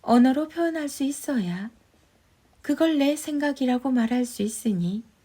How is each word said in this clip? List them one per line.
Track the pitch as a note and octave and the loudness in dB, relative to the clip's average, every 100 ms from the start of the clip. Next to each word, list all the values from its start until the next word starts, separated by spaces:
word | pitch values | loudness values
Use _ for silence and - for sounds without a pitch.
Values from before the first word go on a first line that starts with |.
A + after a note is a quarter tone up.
언어로 | - A#3+ B3+ C4 D#4 | 6 6 6 4 -2
표현할 | E4+ E4+ D#4+ D4 | -2 -2 -2 -6
수 | - | -4
있어야 | C#4 C#4+ - C4 F3+ F3 G#3+ _ _ _ _ _ _ _ _ _ | -4 -4 -4 -2 -2 -6 -8 _ _ _ _ _ _ _ _ _
그걸 | - C#4+ E4 D4+ | -4 0 2 2
내 | C#4 D4 | 2 0
생각이라고 | - D4 D4 C#4+ B3+ B3 C4 | -4 -2 -2 0 0 0 0
말할 | B3 A3+ B3 | 0 2 0
수 | B3 - | -2 -4
있으니 | G#3 - A#3 F#3 F3 G#3 - _ | -6 -2 -2 0 -2 -4 -10 _